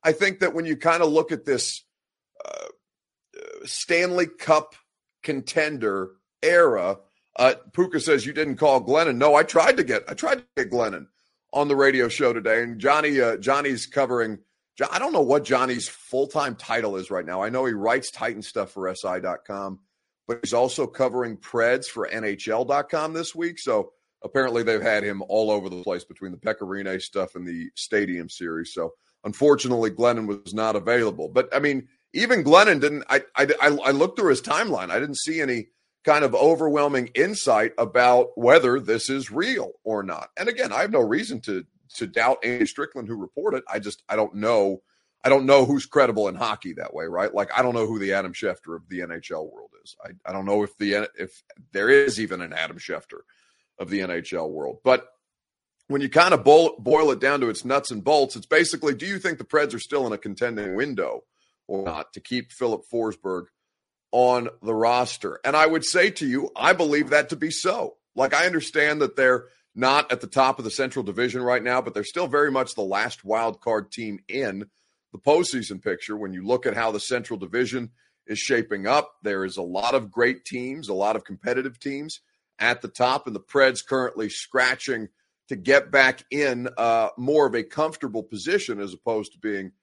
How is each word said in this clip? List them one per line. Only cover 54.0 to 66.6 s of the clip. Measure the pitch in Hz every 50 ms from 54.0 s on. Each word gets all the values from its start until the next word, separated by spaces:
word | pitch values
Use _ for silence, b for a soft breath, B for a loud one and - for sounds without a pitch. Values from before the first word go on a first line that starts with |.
N | 92 90
H | 87 85 82 - 90
L | 87 82 76
world. | 76 78 73 67 57 - _
But | 131 127 127 - - _ _ _ _ _ _ _ _ _ _ _ _ _ _ _ _
when | 135 139
you | 143 135
kind | - 156 175 185 175
of | 131 110
boil, | 139 147 160 165 160 - -
boil | 104 123 151 156 156 147
it | 131 104
down | 123 135 143 143
to | 127 117
its | 104 - -
nuts | 123 131 143 139 -
and | 123 104 92
bolts, | 139 151 147 135 131 -
it's | 113 95
basically, | _ 156 156 175 165 - 139 - 147 139
do | 107 -
you | 190 202 185
think | 185 185 165 131
the | 120
Preds | _ - 156 147 135 117
are | 110
still | - - 147 143 131
in | 117
a | 107 101
contending | - 107 98 92 120 120 117 107 104 95 92
window | 101 135 147 131 98 87 62 57 60 _ _ _ _ _ _ _ _ _
or | - 98 98 98
not | 90 80 78 76 _
to | - -
keep | _ - 127 123 120 _
Philip | - - 127 117 110 - - _
Forsberg | - 117 113 110 104 _ _ 98 92 90 87 _ _ _ _ _ _ _ _ _ _ _ _ _
on | - 120 123 123 123 123 120 117 - _
the | - 107 113
roster? | 110 113 117 120 123 123 120 - - - 95 76 - -
And | 131 147
I | 151 156
would | 160 160 160 160
say | - - 185 185 202
to | 185 - 156
you, | 135 123 135 147 - -
I | -